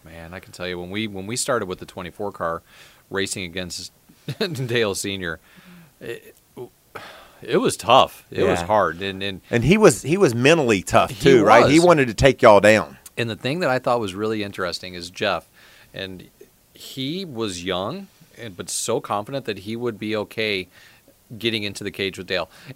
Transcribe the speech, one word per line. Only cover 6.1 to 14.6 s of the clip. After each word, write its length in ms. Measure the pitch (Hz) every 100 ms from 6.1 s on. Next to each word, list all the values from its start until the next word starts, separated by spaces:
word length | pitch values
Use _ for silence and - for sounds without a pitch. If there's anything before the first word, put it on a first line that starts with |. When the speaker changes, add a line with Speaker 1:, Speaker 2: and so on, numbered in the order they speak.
| 117 - _ _ - 120 _ _ - - - - _
Speaker 1:
it 160 | - 147
was 180 | 247 -
tough. 480 | 113 127 80 - _
It 140 | -
was 160 | 95 90
Speaker 2:
Yeah. 80 | 85
Speaker 1:
hard. 340 | 107 90 82
And, 220 | 98 95
and 180 | 98 95 _
Speaker 2:
And 140 | 120
he 140 | 117 208
was, 240 | 208 110
he 120 | 127 185
was 180 | 180 117
mentally 480 | 131 170 131 101
tough, 260 | 87 117 92
Speaker 1:
He 140 | 123
Speaker 2:
too, 200 | 131 131
right? 240 | 101 113 135
He 120 | 151
Speaker 1:
was. 80 | 175
Speaker 2:
wanted 200 | 160 127
to 40 |
take 300 | 104 135 123
y'all 160 | 120 101
down. 380 | 101 107 78 - - -
Speaker 1:
And 100 | 117
the 40 | 104
thing 260 | 127 160
that 100 | 170
I 80 | 127
thought 200 | 131 120
was 140 | 104
really 300 | 90 110 110
interesting 500 | 101 101